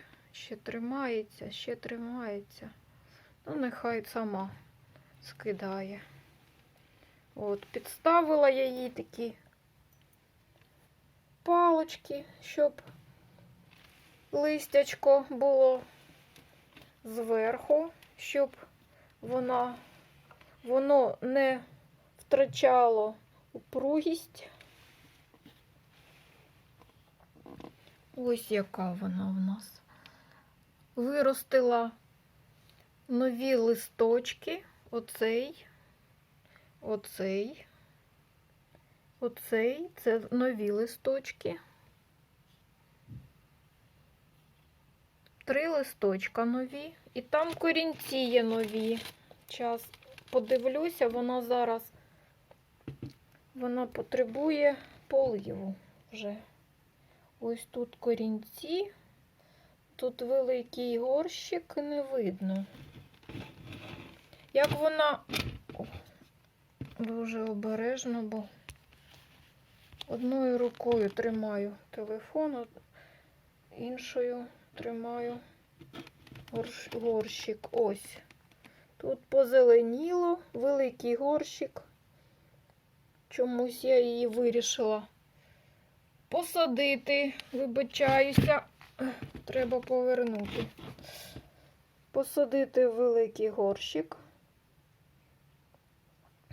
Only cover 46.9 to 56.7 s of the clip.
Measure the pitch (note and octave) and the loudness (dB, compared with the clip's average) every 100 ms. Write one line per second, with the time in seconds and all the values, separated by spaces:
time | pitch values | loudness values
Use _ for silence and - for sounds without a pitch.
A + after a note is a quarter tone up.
46.9 | - - B3 B3 D4+ E4 E4 E4 D#4+ D#4+ | -16 -14 -12 -2 0 0 0 2 2 0
47.9 | D4 - C4+ B3 B3 A3+ A3+ A3 A3 A3 | -4 -6 -2 4 4 4 0 -2 -2 -2
48.9 | A3+ - - - - - - A#3+ A#3 - | -4 -6 -18 -20 -20 -16 -6 -4 -4 -8
49.9 | - - - - B3+ A3 B3+ B3+ C#4 E4+ | -20 -20 -20 -2 -2 2 2 2 0 -2
50.9 | E4+ A#3+ A#3+ A#3+ B3+ A#3 B3 A#3 A3+ - | 0 0 0 -2 -2 0 0 0 -2 -6
51.9 | - _ _ _ _ _ _ _ _ - | -20 _ _ _ _ _ _ _ _ -16
52.9 | - - - _ _ _ C4 B3 B3 B3+ | -14 -14 -16 _ _ _ -8 -6 -4 -4
53.9 | A#3+ - B3 A3+ A#3+ D4+ D4+ C#4+ C4+ - | -6 -4 0 0 0 0 4 4 2 -8
54.9 | - - C4+ C4 G#3 G3 G3 F#3+ F#3+ - | -20 0 2 2 0 -6 -8 -8 -10 -14
55.9 | _ _ A3 G#3 G#3+ - _ _ | _ _ -10 -10 -10 -14 _ _